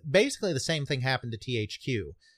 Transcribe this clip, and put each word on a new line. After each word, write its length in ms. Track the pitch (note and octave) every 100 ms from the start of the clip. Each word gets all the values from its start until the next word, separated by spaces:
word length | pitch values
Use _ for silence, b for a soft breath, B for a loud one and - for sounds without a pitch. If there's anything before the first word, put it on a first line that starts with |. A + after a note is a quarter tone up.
| D#3
Basically, 420 | C#3+ C4 - G#3
the 60 | C#3
same 260 | - D#3+
thing 180 | C#3 C#3
happened 280 | B2+ C3 A#2+
to 80 | A2+
T 180 | - A#2+
H 200 | G#2+ -
Q, 320 | - A#2+ D#2+ - b